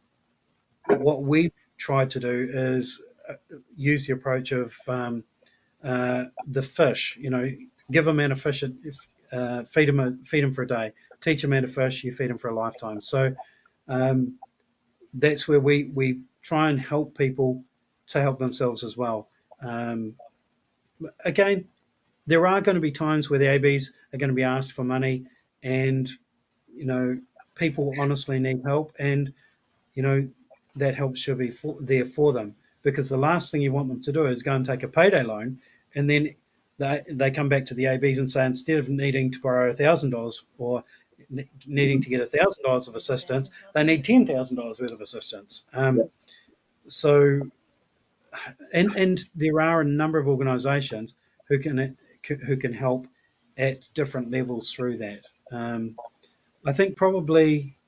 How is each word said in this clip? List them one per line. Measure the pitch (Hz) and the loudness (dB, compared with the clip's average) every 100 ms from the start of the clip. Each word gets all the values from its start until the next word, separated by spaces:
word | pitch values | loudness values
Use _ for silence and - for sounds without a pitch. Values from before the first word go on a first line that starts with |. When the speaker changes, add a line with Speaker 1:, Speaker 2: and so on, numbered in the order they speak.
| _ _ _ _ _ _ _ _ - | _ _ _ _ _ _ _ _ 0
Speaker 1:
what | 131 135 139 | 2 2 2
we | 139 156 170 - _ _ | 2 2 2 -2 _ _
try | - 135 | -2 0
to | 131 131 | 0 -2
do | 123 123 127 | -4 -2 -4
is, | 135 131 127 - - - _ - | -2 0 0 -2 -8 -14 _ -18
uh, | 139 _ 156 _ 190 | -18 _ -20 _ -4
use | 139 147 135 | 0 0 0
the | |
approach | 127 135 131 127 | -4 -2 -4 -2
of, | 127 117 - - | -4 -4 -8 -6
um, | 127 120 117 - _ _ _ _ _ | -4 -4 -6 -10 _ _ _ _ _
uh, | 139 127 123 127 127 - - | -4 -2 0 -2 -4 -10 -6
the | 135 | -6
fish, | 135 - 147 107 - - | -4 2 2 2 -6 -8
you | 143 | -4
know, | 127 131 - - _ - | -2 -4 -6 -16 _ 0
give | 143 156 | 2 4
a | |
man | 151 143 | 2 0
a | 139 | 0
fish, | 151 139 | -2 -4
if, | 135 123 156 139 - _ _ | -6 -8 -14 -16 -20 _ _
uh, | 123 123 120 | -6 -6 -6
feed | 117 160 147 | -2 2 4
him | 139 | 4
a, | 127 127 | 2 -2
feed | - 151 | -2 0
him | 143 | 0
for | 135 | -2
a | 123 | -2
day, | 117 110 - _ - | -2 -4 -10 _ -6
teach | 170 151 | -2 0
a | 139 | 2
man | 135 | 0
to | 127 | 0
fish, | 135 131 127 | 0 -2 -2
you | 123 | -8
feed | 127 123 | -6 -6
him | 117 | -4
for | 120 | -6
a | |
lifetime. | 113 113 - 113 107 | -4 -4 -6 -10 -10
So, | - 135 135 131 - _ _ _ - | -4 0 0 -2 -12 _ _ _ -6
um, | 131 131 131 123 - - _ _ _ _ _ _ | 0 2 2 0 -6 -20 _ _ _ _ _ _
that's | 131 151 147 - | 0 0 2 4
where | 147 | 4
we, | 135 143 | 6 2
we | 143 143 135 127 - _ | 0 -2 0 -2 -8 _
try | - 156 156 | -2 2 2
and | 139 | 2
help | 135 151 147 - | 0 -2 -2 -2
people | 135 131 131 127 - _ _ _ - | -2 2 0 0 -8 _ _ _ -4
to | 147 | 0
help | 139 131 | 0 0
themselves | 131 - 123 113 | -4 0 -2 -2
as | 113 110 | -8 -6
well. | 120 110 - _ _ - | -4 -4 -8 _ _ -16
Um, | 120 117 117 113 110 - - _ _ _ _ _ _ _ 160 - | -10 -6 -4 -6 -8 -12 -20 _ _ _ _ _ _ _ -16 -8
again, | 180 185 196 196 185 _ _ _ _ _ - | -2 2 2 2 -4 _ _ _ _ _ 2
there | 165 180 | 4 6
are | 196 | 4
gonna | 196 180 | 4 2
be | 156 | 0
times | 139 156 156 143 | -2 0 0 2
where | 143 | 2
the | 139 | 4
A | 139 | 4
Bs | 139 139 135 - _ | 4 2 -2 -12 _
are | 135 | -4
gonna | 139 | -2
be | 127 | 0
asked | 127 131 135 | 0 0 -4
for | - | -6
money, | 127 131 131 127 127 _ _ _ | -2 0 0 -2 -6 _ _ _
and, | 131 131 135 131 131 - _ _ _ _ _ 170 | -4 0 2 0 -2 -8 _ _ _ _ _ -10
you | |
know, | 135 127 127 127 - _ - | -4 -2 -2 -4 -8 _ -20
people | - 165 139 139 135 | -4 -4 -2 -4 0
honestly | 143 139 - 131 | 0 -2 -2 -2
need | 131 127 | 0 -2
help, | 135 147 151 - | 0 -2 -2 -4
and, | 143 139 139 - _ _ _ _ _ | -2 0 -2 -8 _ _ _ _ _
you | 135 | -2
know, | 135 135 135 - _ - _ 135 | 2 2 0 -8 _ -20 _ -2
that | 139 | -2
help | 131 135 127 | 0 -4 -4
should | - 127 | -4 -2
be | 123 | -4
for, | 117 151 139 | -4 -10 -10
there | 127 135 | 0 0
for | 127 151 147 | 0 2 2
them, | 123 104 - _ _ | 2 -6 -12 _ _
because | 143 139 135 | -2 -2 -2
the | 135 | 0
last | 147 170 - | 2 2 0
thing | 156 | 0
you | 139 | 0
want | 135 131 | 0 -2
them | 123 | -6
to | - | -4
do | 147 143 | 0 0
is | 123 | 0
go | 143 | -2
and | 135 131 | -2 -2
take | 123 | -4
a | - | -2
payday | - 185 180 | 4 6 6
loan, | 117 107 117 131 _ _ _ | 0 -4 -6 -10 _ _ _
and | 143 143 | -2 2
then | 147 151 - _ _ _ - | 2 0 -6 _ _ _ -6
they, | 139 147 - | -2 -2 -4
they | 135 135 | 0 0
come | 135 139 | 2 2
back | 139 135 | 2 0
to | |
the | 123 131 | -2 0
A | 131 | 2
Bs | 139 131 | 2 2
and | 131 | 0
say, | 135 | 0
instead | 131 127 - 156 | 0 0 0 0
of | 135 | 0
needing | 139 139 135 131 | -2 0 0 0
to | 127 | -2
borrow | 131 123 123 | 0 2 2
a | |
thousand | 123 147 - 139 | 4 4 4 2
dollars | 117 117 - - - | -2 -6 -10 -16 -8
or | 120 123 - _ _ _ _ | -4 -4 -6 _ _ _ _
ne-, | 135 139 - 143 | -12 -12 -18 -6
needing | 139 139 139 | 0 2 2
to | 127 | 0
get | 123 | -2
a | 120 | 0
thousand | 147 190 - | 2 2 0
dollars | 131 127 123 | 0 0 -2
of | 110 | -10
assistance, | - 127 - 131 135 - - | -4 -4 -2 -4 -4 -12 -6
they | 151 | 0
need | 151 160 | 2 2
ten | 135 254 214 | 6 6 6
thousand | 131 127 127 | 0 -2 -6
dollars | 117 110 | -6 -8
worth | 123 | -8
of | 113 | -8
assistance. | 104 113 - 101 - - - | -12 -14 -14 -16 -16 -18 -10
Um, | 131 135 123 | 0 2 4
Speaker 2:
Yeah. | - _ _ _ _ _ _ _ - | 0 _ _ _ _ _ _ _ -10
Speaker 1:
so, | - 151 143 143 139 131 - _ _ _ _ _ _ _ - - - - | 0 4 6 6 4 -2 -12 _ _ _ _ _ _ _ -16 -16 -18 -4
and, | 185 202 202 | 2 2 4
and | 185 180 - 165 | 2 2 -4 -2
there | 156 156 | 0 2
are | 160 165 | 4 4
a | |
number | 147 147 156 160 | 2 2 0 0
of | 143 | 0
organisations | 131 135 127 131 143 131 107 113 - _ _ _ | 0 0 0 0 -2 -2 -8 -12 -16 _ _ _
who | 139 | -2
can, | 151 131 131 - _ _ - | 0 -2 -4 -8 _ _ -10
who | 123 135 131 | -8 -4 -4
can | 127 | -4
help | 113 131 127 127 _ _ _ _ - | -2 -2 -2 -6 _ _ _ _ -4
at | 135 131 - | -4 -4 -8
different | - 139 127 117 | -4 -4 -4 -4
levels | 127 123 117 113 | -4 -2 -6 -8
through | - 123 117 | -6 -4 -4
that. | 104 101 - _ _ | -8 -12 -20 _ _
Um, | 120 117 117 113 - - - _ _ _ _ 139 | -10 -6 -6 -8 -10 -18 -20 _ _ _ _ -4
I | |
think | 139 196 - | 0 0 2
probably | 190 190 151 160 156 151 139 - | 2 2 4 6 6 4 -2 -14